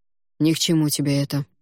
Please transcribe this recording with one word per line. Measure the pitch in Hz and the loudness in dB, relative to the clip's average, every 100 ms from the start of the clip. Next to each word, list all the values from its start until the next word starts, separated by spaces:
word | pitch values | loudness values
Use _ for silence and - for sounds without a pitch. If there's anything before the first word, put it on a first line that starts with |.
| _ _ _ - | _ _ _ -2
«Ни | 156 | 0
к | 156 | 0
чему | - 160 151 | 0 2 2
тебе | - 143 139 | 0 0 0
это», — | 143 143 - _ | -2 -4 -6 _